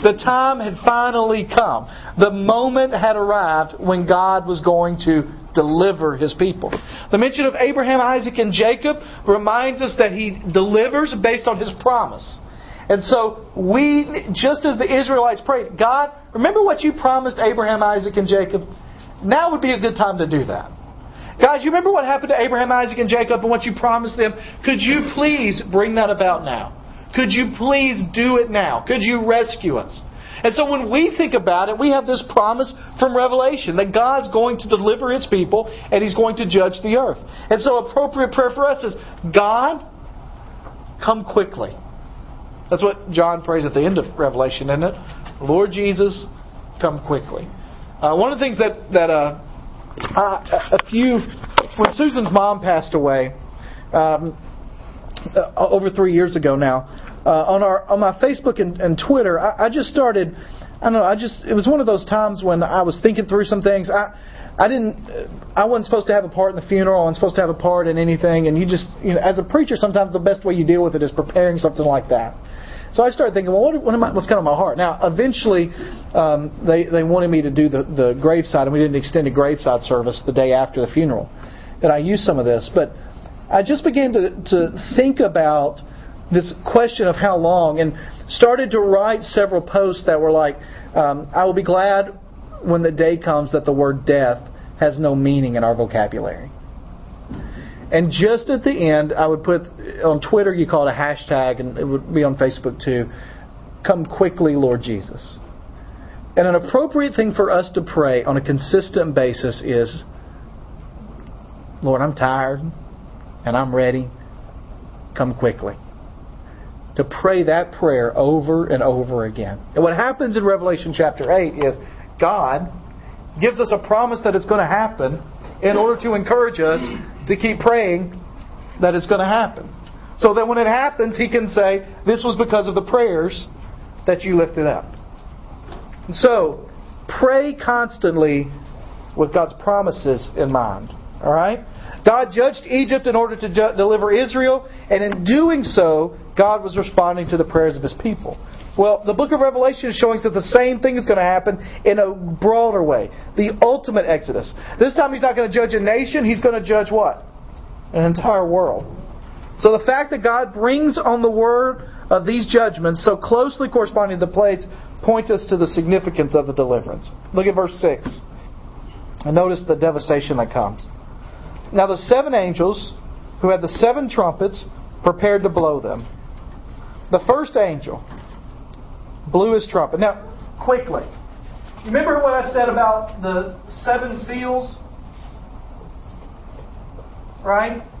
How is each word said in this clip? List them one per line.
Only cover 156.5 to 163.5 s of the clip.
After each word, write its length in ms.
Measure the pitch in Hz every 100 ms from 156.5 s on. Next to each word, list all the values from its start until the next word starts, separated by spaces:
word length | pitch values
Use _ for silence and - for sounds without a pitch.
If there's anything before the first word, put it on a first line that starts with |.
| 226
judge 280 | 175 214 208
what? 320 | 214 180 - - - - - - - -
An 120 | 170
entire 420 | 170 170 226 202 175
world. 380 | 175 165 95 - - - - - - - -
So 180 | 214 220
the 80 |
fact 280 | 220 262 285
that 100 | 277
God 320 | 226 240 240
brings 420 | 202 233 277 302 330
on 240 | 247 233
the 100 | 233
word 520 | 220 226 240 254 247 - - -
of 160 | 185
these 220 | 175 233 208
judgments 580 | 240 226 160 165 165
so 120 | - 202
closely 520 | - 233 277